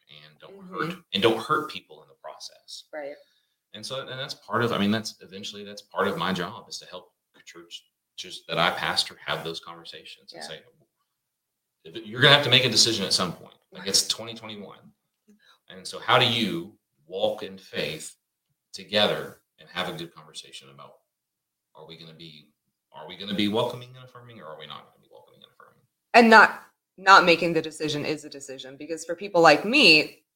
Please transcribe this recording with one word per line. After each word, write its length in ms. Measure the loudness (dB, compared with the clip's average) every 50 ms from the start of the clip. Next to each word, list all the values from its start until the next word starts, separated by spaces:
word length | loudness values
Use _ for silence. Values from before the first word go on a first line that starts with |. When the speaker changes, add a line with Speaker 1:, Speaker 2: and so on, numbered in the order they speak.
| _ _
Speaker 1:
and 300 | -20 -20 -20 -20 _ _
don't 140 | -20 -20 -20
Speaker 2:
Mm-hmm. 160 | -20 -18 -12 -8 -6 -6 -6
Speaker 1:
hurt, 120 | -8 -10 -12 _ -2
and 100 | 2 2
don't 160 | 2 2 0
hurt 320 | -2 -2 -2 -2 -2 -4
people 300 | -10 -16 -18 -20 -20 -20 -20
in 40 | -20
the 60 | _
process? 680 | _ -18 -18 -16 -16 -18 -18 -20 -20 _ -20 -20 -20 -18 _ -14
Speaker 2:
Right. 220 | -14 -12 -14 -14 -18 _ _ _ _ _ _ _ _ _ _ -20
Speaker 1:
And 120 | -16 -14
so, 160 | -12 -10 -10 -10
and 120 | -10 -12 -12
that's 140 | -12 -12 -12
part 300 | -14 _ -6 -2 -2 -2
of, 80 | 0
I 60 | 0
mean, 140 | 0 0 0
that's 240 | 0 -2 -4 -8 -14 -16
eventually, 420 | -18 -18 -16 -14 -14 -14 -14 -14 -16
that's 180 | -16 -18 -20
part 260 | -20 _ -4 -4 -2
of 100 | -2 -2
my 160 | -4 -4 -4 -4
job 340 | -4 -6 -8 -10 -14 -16 -16
is 80 | -16 -16
to 60 | -16
help 260 | -16 -18 -20 -20 _ _ _ _ _ _ _ _
churches 1000 | -20 -20 -20 -20 -20 -20 -20 -20 _ _ _ _ _ _ -18 -16 -14 -16 -16 -10
that 120 | -6 -2 0
I 100 | 0 0
pastor 440 | 0 -2 -4 -4 -4 -4 -4 -6 -8 -12 -8
have 180 | -8 -8 -6 -6
those 160 | -8 -10 -10
conversations 760 | -12 -16 -18 -18 -18 -20 -20 -20 -20 -20 -20 -20 _ -20 -18
and 80 | -16 -16
Speaker 2:
Yeah. 40 |
Speaker 1:
say, 160 | -16 -16 -18 -20 _ _ _ _ _ _ _ _ _ _ _ _ _ _ _ _ _ _ _ _ _ _ _ -20
"If 120 | -18 -16
it, 100 | -16 -14
you're 160 | -12 -2 2
gonna 140 | 4 4 4
have 80 | 4 4
to 60 | 4
make 140 | 2 2 2
a 40 | 2
decision 340 | 2 2 2 2 2 -2 -2
at 80 | -2 -2
some 200 | -2 -2 -4 -6
point. 220 | -10 -16 -20 -20 _ _ _
Like, 160 | -20 -12 -4
it's 200 | -2 0 0 0
twenty 280 | -2 -4 -6 -8 -14 -14
twenty-one. 580 | -14 -16 -16 -16 -16 -16 -18 -20 -20 -20 -20 -20 _ _ _ _ _ _ _ _ _ _ _ _ _ _ -20
And 180 | -20 -18 -14
so 100 | -14 -14 -8
how 200 | 0 2 4 4
do 60 | 4
you 500 | 4 2 0 0 -2 -2 -6 -8 -12 -16 _ _ _ _ _ _
walk 340 | -12 -6 -2 -2 -2 -2 -4
in 160 | -8 -12 -14
faith 580 | -16 -18 -12 -8 -8 -6 -6 -8 -10 -12 -16 -18 _ _ _ _ _ _ _ _ _ _ _ -18
together 680 | -18 -8 -4 0 0 2 0 0 -4 -6 -10 -14 -20 _ _ _
and 100 | -20 -20 -12
have 200 | -8 -8 -8 -6
a 40 | -8
good 160 | -10 -12 -14 -16
conversation 560 | -20 -20 -20 -18 -18 -18 -18 -20 -20 -20 -20
about, 300 | -20 -20 -20 -20 -20 _ _ _ _ _ _ _ _ _ _ _ _ _ _ _ _
are 120 | -20 -20
we 100 | -20 -20
gonna 160 | -20 -20 -20 -20
be, 380 | -20 -20 -20 -20 -20 -20 _ _ _ _ _ _ _ _ _
are 160 | -20 -18 -16
we 80 | -16 -14
gonna 160 | -12 -10 -6 -2
be 140 | 0 0
welcoming 480 | 0 0 0 -2 -2 -4 -8 -14 -18 -20
and 80 | -20 -20
affirming, 340 | -20 -20 -20 -20 -20 -20 -20
or 60 | -18
are 140 | -18 -18 -16
we 80 | -16
not 180 | -16 -16 -16 -18
gonna 160 | -20 _ _
be 80 | _ _
welcoming 300 | -20 -20 -20 _ _ _
and 100 | -20 _
affirming?" 300 | _ -20 -20 -20 _ _ _ _ _ _ _ _ 6
Speaker 2:
And 160 | 8 10 10
not, 340 | 10 10 10 8 6 0 -16 -20 _ _ _ _ _
not 280 | 0 6 8 10 10 10
making 280 | 8 6 4 2 0 0
the 80 | -2
decision 440 | -2 -4 -6 -6 -4 -4 -4 -4 -4
is 180 | -4 -6 -6 -8
a 60 | -14
decision, 480 | -18 -18 -16 -16 -16 -16 -16 -18 -16
because 260 | -14 -12 -10 -10 -10 -8
for 100 | -10 -10
people 260 | -10 -6 0 4 8
like 240 | 10 10 10 8 4
me 580 | 2 2 6 6 8 6 6 4 0 -6 _ _ _ _